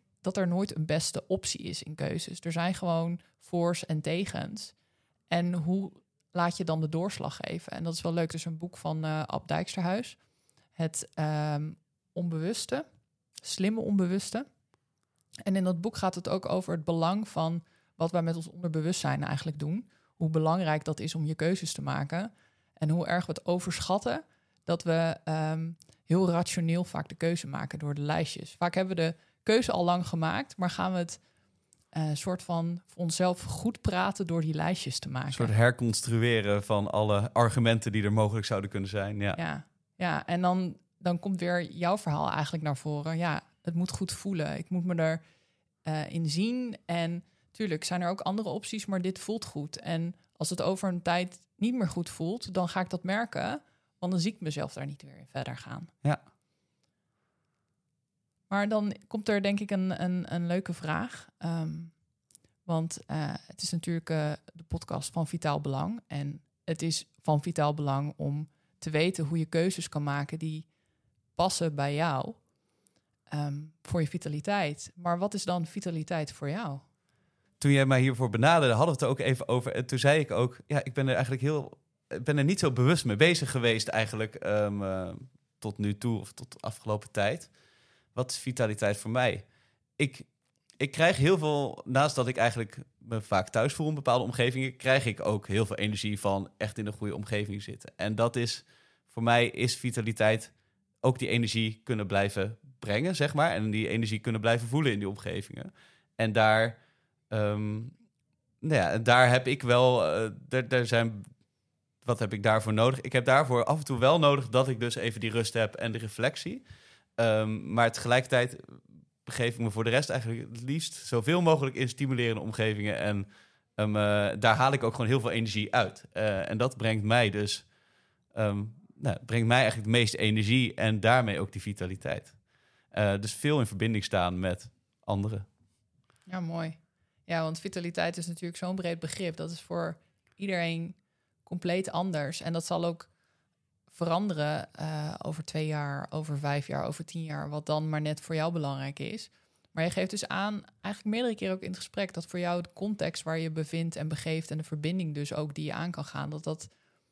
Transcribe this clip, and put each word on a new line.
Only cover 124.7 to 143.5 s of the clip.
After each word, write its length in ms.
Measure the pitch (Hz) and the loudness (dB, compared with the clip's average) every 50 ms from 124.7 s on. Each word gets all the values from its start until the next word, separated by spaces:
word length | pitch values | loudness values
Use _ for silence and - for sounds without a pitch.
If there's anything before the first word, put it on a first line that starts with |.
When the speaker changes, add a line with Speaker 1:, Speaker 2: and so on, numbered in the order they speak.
Speaker 2:
ik 120 | 143 131 120 | 4 4 2
ook 80 | 113 | 0
gewoon 160 | - - 117 | 0 0 2
heel 120 | 107 131 135 | 2 2 2
veel 120 | 113 120 | 2 0
energie 420 | - 113 113 110 98 110 107 - - | 0 0 0 0 0 -2 -2 2 2
uit. 320 | 123 107 - - - - - | 2 2 2 -2 -12 -20 -8
Eh, 380 | _ - 110 107 98 95 - - | _ -2 0 0 0 0 -2 -2
en 80 | 107 | 0
dat 200 | 110 123 131 127 | 0 0 0 0
brengt 260 | - 107 113 110 107 101 | 0 0 0 0 0 2
mij 260 | 107 113 123 117 104 | 4 6 6 6 4
dus, 360 | 95 104 104 101 - - - _ _ _ _ _ _ _ _ _ _ _ _ _ _ | 2 0 -2 -2 -2 -6 -8 _ _ _ _ _ _ _ _ _ _ _ _ _ _
ehm, 300 | - 110 104 101 101 101 110 117 - - _ - | 0 0 0 0 -2 -4 -6 -10 -16 -20 _ -16
nou, 240 | - - 131 92 - - | -4 -4 -4 -4 -4 -4
brengt 220 | - 113 117 113 | -2 0 2 4
mij 120 | 113 120 127 | 6 6 6
eigenlijk 280 | 110 107 - 113 104 | 6 4 2 0 0
het 100 | 107 113 | 4 4
meeste 200 | 120 117 104 - | 6 4 4 2
energie 560 | - 107 107 107 110 104 104 120 131 123 113 - | 2 2 2 4 4 4 4 4 4 4 2 0
en 260 | - 101 110 110 101 | 0 0 2 2 4
daarmee 400 | 92 110 123 127 120 107 98 76 | 6 6 6 6 4 2 0 -2
ook 120 | 98 95 | -4 -4
die 100 | - 101 | -6 -8
vitaliteit. 760 | - 104 98 - 90 90 95 - - 67 - - - - _ _ _ _ _ _ _ _ _ _ _ _ | -8 -8 -6 -6 -6 -6 -6 -6 -4 -6 -6 -6 -8 -14 _ _ _ _ _ _ _ _ _ _ _ _
Eh, 240 | - - 107 101 101 101 | 0 2 2 2 2 0
dus 140 | 101 107 - | -2 -6 -6
veel 260 | - - 147 151 147 | -2 0 2 4 4
in 60 | 117 | 2
verbinding 380 | 104 101 92 107 113 113 104 - | 0 0 -2 0 0 0 0 -2
staan 360 | - - 95 87 87 90 90 | 0 0 0 0 0 0 -2
met 300 | 92 92 90 - - - _ _ _ _ _ _ _ | -2 -2 -2 -4 -8 -20 _ _ _ _ _ _ _
anderen. 440 | - 104 101 101 107 110 104 98 - _ _ _ _ _ _ _ _ _ _ _ _ _ _ _ | -2 -2 0 0 -2 -4 -6 -8 -12 _ _ _ _ _ _ _ _ _ _ _ _ _ _ _
Speaker 1:
Ja, 160 | 190 185 185 | -10 -8 -6
mooi. 380 | 175 160 165 165 165 160 160 - _ _ _ _ _ _ _ _ _ | -6 -6 -6 -6 -6 -8 -10 -14 _ _ _ _ _ _ _ _ _
Ja, 180 | - 170 165 | -4 -2 -2
want 180 | 160 160 165 165 | -2 -4 -6 -6
vitaliteit 580 | - 196 185 185 170 175 170 - 170 170 175 | -8 -8 -8 -6 -8 -6 -2 -2 -2 -2 -2
is 100 | - 165 | -4 -8
natuurlijk 300 | 175 165 - 180 170 175 | -8 -8 -8 -8 -10 -8
zo'n 180 | - 190 180 190 | -6 -6 -4 -4
breed 240 | 190 175 170 170 165 | -4 -2 -4 -4 -4
begrip. 360 | - 151 - - 190 170 165 | -6 -8 -6 -4 -4 -4 -4
Dat 140 | 160 156 165 | -6 -8 -8
is 100 | 170 160 | -8 -12
voor 360 | - - 175 170 170 160 165 - _ _ _ _ _ _ _ | -10 -6 -4 -4 -4 -4 -6 -10 _ _ _ _ _ _ _
iedereen 600 | - 196 196 190 175 170 165 165 165 165 175 - _ _ _ _ _ _ _ _ _ _ | -8 -6 -4 -2 0 0 -2 -2 -4 -6 -8 -10 _ _ _ _ _ _ _ _ _ _
compleet 480 | _ 180 175 - 175 175 185 190 - | _ -10 -4 -2 0 0 0 0 -2
anders. 500 | - 165 185 190 170 151 143 139 165 - | -2 -2 -2 0 -2 -2 -2 -4 -6 -6
En 120 | - 165 170 | -4 -2 -2
dat 120 | 170 165 | -2 -2
zal 200 | - 175 165 170 | -2 -2 0 0
ook 240 | 170 170 - - _ _ _ _ _ _ _ _ _ | -2 -4 -4 -12 _ _ _ _ _ _ _ _ _